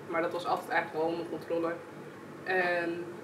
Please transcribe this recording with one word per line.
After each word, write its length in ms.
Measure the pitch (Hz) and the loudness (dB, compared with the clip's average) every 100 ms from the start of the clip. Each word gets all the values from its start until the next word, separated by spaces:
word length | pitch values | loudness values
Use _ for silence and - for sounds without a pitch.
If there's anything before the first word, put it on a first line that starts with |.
| - | -2
maar 140 | 170 | 2
dat 100 | - | 2
was 140 | - - | 0 0
altijd 240 | - - | 0 2
eigenlijk 340 | 165 165 156 | 0 0 2
wel 80 | 160 | 2
onder 160 | 170 170 | 2 -2
controle. 440 | 156 - 170 165 170 - - - - - - | -4 0 2 2 -2 -8 -12 -12 -12 -12 -8
En 600 | - 185 175 175 - - - - | 2 4 4 4 2 -2 -4 -8